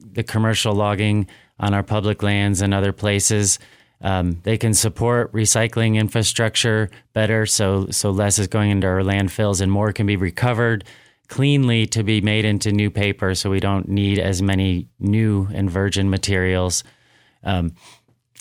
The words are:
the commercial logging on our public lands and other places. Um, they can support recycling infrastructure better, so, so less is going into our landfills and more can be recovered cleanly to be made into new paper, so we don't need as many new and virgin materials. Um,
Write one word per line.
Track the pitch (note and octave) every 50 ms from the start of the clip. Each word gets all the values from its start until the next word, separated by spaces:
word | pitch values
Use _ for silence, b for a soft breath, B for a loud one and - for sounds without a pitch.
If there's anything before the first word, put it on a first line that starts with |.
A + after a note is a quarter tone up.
the | - G#2+ - A#2
commercial | A2 - - A2 A2 A2 A2 - - A2 G#2
logging | G2+ G#2 G#2 G#2 F#2+ G#2+ G#2 G#2 G#2 F#2+ - b b b b b b
on | - G#2 G2+
our | G2+
public | G2 - G#2+ G#2+ F#2+ G#2+ G2+ -
lands | G#2+ G2+ G2+ G2+ G2+ G2+ G2 F2
and | G2+ G2
other | G2 G2 G2 G2
places. | F#2 - G2+ G#2 G2+ G2+ - - A2 G#2 G#2 F#2+ - - b b b b b b b b
Um, | - G2 F#2+ F#2 F2+ F2+ E2+ E2+
they | - A2 A2+ G#2+
can | B2 A2+ G#2
support | - - G#2+ - - A2+ A#2+ A#2+ A#2+ A2 -
recycling | - A2+ G#2+ - - A2+ A2+ A2+ - A#2 A2+ A2 G#2+
infrastructure | A2 A2 G#2+ - A#2 G#2+ - - - A#2 A2 - - - A#2 A2 A2 G#2+ F#2+ B B B B -
better, | A2+ G#2+ G2+ A2+ A2 A2
so, | - - - G#2 F#2+ G2 G2 G2 -
so | - - - G2+
less | F#2+ G2 G#2 G2+ - -
is | G2+
going | F2+ - G#2+ G#2 G#2
into | G2+ G2 F#2+
our | F#2 F#2 F#2+
landfills | F#2+ G2 G2 G2+ G2 F2+ - - G#2+ G2+ G2 F2+
and | G2 F#2+
more | G2 G2+ G#2+ G#2
can | G2 - G#2
be | G2+ G#2
recovered | F2+ F#2+ F2 - - B2 B2 A#2+ A2 A#2+ A#2 A2+ G2+ - b b b b b b b b b
cleanly | - C3 C3+ C#3+ C#3+ C#3 C3 A#2+ A#2 A2+ A2
to | - - A2+
be | G#2 G#2+ A2 G#2+
made | F#2+ G#2+ G#2+ A2 G#2+
into | G#2+ G#2 G2+ - G#2
new | G2+ G#2 G#2 G2+
paper, | - G2+ G2+ G2+ F#2+ - G2+ F#2+ F#2+
so | - - G2
we | G2 F#2+
don't | F#2+ G2 G2 F#2+ - -
need | G2 G2+ G2+ G2 G2+ F#2+
as | F2 G2 F#2+ F2+
many | G2 G2 G2 F#2+ F#2+ F#2+ F2+ F2 - - _ -
new | G2+ G2+ G#2 A2 A2 G#2+ G#2 G2 F#2+ G2+ -
and | - G2+ F#2
virgin | E2+ G2 G2 G2+ - G2 G2 G2
materials. | F#2+ F#2+ - G2 G2 F#2 F#2 F#2 F#2 F#2 F#2 F2+ - - - b b b b b b b b b b b
Um, | b - G2 F2+ E2+ E2+ E2+ b b b b b b b _ _ _ _ _ -